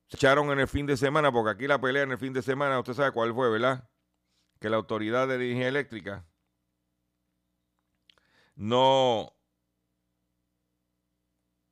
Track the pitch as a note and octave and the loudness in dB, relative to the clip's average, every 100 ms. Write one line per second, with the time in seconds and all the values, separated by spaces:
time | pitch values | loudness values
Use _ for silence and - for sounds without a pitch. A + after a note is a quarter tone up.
0 | _ G#2+ C3+ C#3 D3 C#3 C3 C#3+ C#3+ C3+ | _ 2 4 4 2 0 0 -2 -2 0
1 | C3+ D#3 D3 A#2+ G#2+ G2 C3+ C#3 C3 C#3 | 2 2 2 2 0 -2 -2 0 0 0
2 | C#3 B2+ C3 C3 A#2+ C3+ C#3+ C3 A#2+ A#2+ | -2 -4 -6 -4 -4 -2 0 -2 -4 -2
3 | C#3 A#2 A2+ A2+ B2+ A2 B2 C3 - _ | -2 0 -2 0 0 2 0 -2 -8 _
4 | _ _ _ _ _ _ G#2+ A2 G2+ A2 | _ _ _ _ _ _ -4 -4 -2 -4
5 | G#2+ B2 C3 B2+ B2 A#2+ B2+ C#3+ C3 A2 | -2 -2 -2 -2 -4 -2 -2 -4 -6 -10
6 | G2 G2 F2 _ _ _ _ _ _ _ | -12 -14 -16 _ _ _ _ _ _ _
7 | _ _ _ _ _ _ _ _ _ _ | _ _ _ _ _ _ _ _ _ _
8 | _ _ _ _ _ - G2+ B2 C3 C3+ | _ _ _ _ _ -10 0 4 6 6
9 | B2+ A2 E2+ _ _ _ _ _ _ _ | 4 0 -4 _ _ _ _ _ _ _
10 | _ _ _ _ _ _ _ _ _ _ | _ _ _ _ _ _ _ _ _ _
11 | _ _ _ _ _ _ _ | _ _ _ _ _ _ _